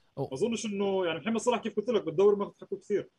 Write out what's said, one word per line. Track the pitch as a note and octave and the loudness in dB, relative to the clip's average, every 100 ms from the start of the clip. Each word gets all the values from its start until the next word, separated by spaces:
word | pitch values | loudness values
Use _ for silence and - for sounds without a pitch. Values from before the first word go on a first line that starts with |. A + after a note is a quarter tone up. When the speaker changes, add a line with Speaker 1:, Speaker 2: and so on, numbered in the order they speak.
| _ - | _ -8
Speaker 1:
أوه. | C#3 | -6
Speaker 2:
ما | |
أظنش | C3+ A3 A3+ A3 | -2 -2 -2 -4
إنه، | G3 G3 F#3+ F3 | -2 0 0 0
يعني، | D#3+ | -2
محمد | - A3+ | -2 -2
صلاح | A#3 A3+ | 0 0
كيف | A3 G#3+ | -2 -4
قلت | G#3 | 0
لك | A3 | 0
بالدوري | D#3+ D3+ G3+ G3+ | 0 4 6 4
ما | |
بتحكوا | F#3+ - G3 G3 | 0 -8 -10 -10
كثير. | - G3 C#3+ | -2 -2 -2